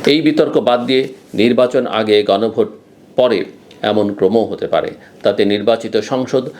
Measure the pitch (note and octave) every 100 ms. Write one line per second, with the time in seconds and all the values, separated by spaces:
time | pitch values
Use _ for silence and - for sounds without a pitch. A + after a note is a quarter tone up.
0 | - D3 D3+ D#3 C#3+ D3+ A2+ A#2+ A#2+ C3
1 | C#3 - - - A#2 A#2 B2+ C3+ B2 A2
2 | G#2+ G#2 G2 G2 A2+ - G#2+ - - -
3 | - - B2+ G2 - - - - G#2+ G#2
4 | G#2 G2+ F#2+ A2+ G2 G2+ - E2 - -
5 | - - - G2+ G2+ G#2 G#2 A2+ A2+ A2
6 | G#2+ C3 B2+ C3 B2